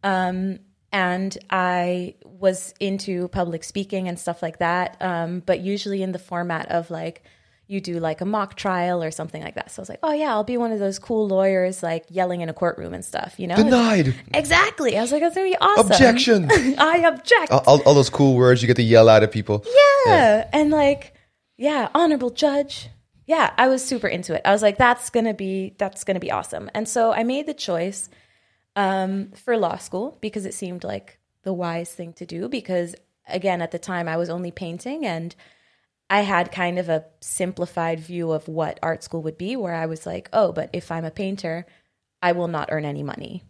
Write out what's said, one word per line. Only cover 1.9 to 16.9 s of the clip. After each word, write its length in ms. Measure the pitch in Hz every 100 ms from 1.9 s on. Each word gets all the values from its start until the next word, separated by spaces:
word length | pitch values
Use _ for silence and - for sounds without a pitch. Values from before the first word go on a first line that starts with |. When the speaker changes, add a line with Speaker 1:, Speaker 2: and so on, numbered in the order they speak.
| 180 180 -
Speaker 1:
was 500 | - 185 190 185 - _
into 500 | 202 190 196 180 180
public 360 | 196 175 165
speaking 420 | - 202 196 190 185
and 120 | 175
stuff 240 | - 170
like 160 | 165 160
that. 400 | 170 175 180 -
Um, 400 | 185 170 165 180
but 200 | 175 185
usually 420 | 185 202 202 196
in 100 | 190
the 60 | 180
format 520 | - 175 175 165 -
of, 200 | 170 165
like, 320 | 165 165 - _ _ _ _ _
you 140 | 196
do, 180 | - 170
like, 200 | 165 156
a 40 | 185
mock 280 | 214 196
trial 480 | - 202 185 175 175
or 80 | 160
something 320 | 160 160 156
like 120 | 151
that. 160 | - -
So 100 | -
I 20 |
was 60 | 190
like, 100 | -
"Oh 100 | 320
yeah, 180 | 302 302
I'll 140 | 220
be 120 | 214 247
one 160 | 233
of 60 | 220
those 200 | 202 196
cool 280 | - 226 214
lawyers, 560 | 190 190 190 185 185
like, 220 | 170 165 -
yelling 320 | 175 180 175
in 60 | 165
a 60 |
courtroom 400 | 156 175 - 85
and 100 | -
stuff," 300 | - - - -
you 80 | 180
know? 100 | 185
Speaker 2:
Denied. 580 | 220 247 233 208 135 123 -
Speaker 1:
Exactly. 640 | 294 294 330 415 - 269 208
I 40 |
was 100 | 240
like, 100 | 294
"That's 120 | 339
gonna 160 | 339 381
be 60 | 370
awesome." 280 | - 415 208
Speaker 2:
Objection. 640 | 202 254 233 254 214 151
Speaker 1:
<laughs> 280 | - 254 277
I 200 | 311